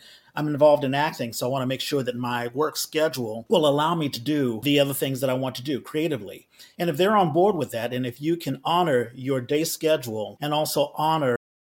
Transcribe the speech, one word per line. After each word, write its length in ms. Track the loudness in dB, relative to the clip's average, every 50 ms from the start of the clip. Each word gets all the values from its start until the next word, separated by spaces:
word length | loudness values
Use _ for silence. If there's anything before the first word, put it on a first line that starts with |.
| -14 -20 -20 -20 _ _ -8
I'm 140 | -4 -2 -2
involved 380 | 2 6 6 8 6 6 4
in 100 | 0 0
acting, 380 | 0 0 -2 -2 -4 -8 -8 -6
so 120 | -4 -4
I 40 | -2
wanna 160 | -2 -2 -2
make 160 | -2 -4 -4
sure 220 | -4 -2 -2 -2 -2
that 120 | -2 -4
my 320 | -4 -4 -4 -4 -4 -4 -4 -4
work 240 | -2 -4 -2 -4 -6
schedule 680 | -8 -4 0 0 0 0 0 -2 -6 -6 -8 -8 -2 2
will 180 | 2 4 4 4
allow 280 | 4 4 2 2 0
me 120 | 0 -2 -2
to 140 | -4 -4
do 400 | -4 -2 0 0 0 0 0 -2 0
the 160 | 2 4 4
other 140 | 4 2 0
things 260 | -2 -4 -4 -2 -2
that 100 | -2 -2
I 40 | -2
want 220 | -2 -2 -4 -6
to 60 | -6
do 200 | -6 -6 -6 -6
creatively." 640 | -6 -6 -4 -2 -2 -2 -2 -6 -8 -10 -16 -16 -20 _ _ -20 -20 -14 _ -4
And 100 | -2 -2
if 60 | 0
they're 220 | 2 2 4 4 4
on 160 | 4 4 4
board 240 | 4 4 4 2 0
with 140 | -2 -4
that, 200 | -4 -4 -4 -4
and 140 | -2 -4 -4
if 160 | -4 -6 -6
you 160 | -4 -2 -2 -2
can 240 | -2 -4 -6 -4 -2
honor 480 | 0 2 2 4 4 4 2 2 0 -6
your 280 | -8 -4 -2 -2 -2
day 240 | -2 0 0 0 0
schedule 720 | -2 -2 -2 0 2 2 2 0 -4 -6 -6 -6 -8 -8 -8
and 140 | -6 -2 -2
also 400 | 0 -2 0 0 0 0 0 0
honor, 400 | -2 0 2 2 2 2 0 0 0 _ _ _ _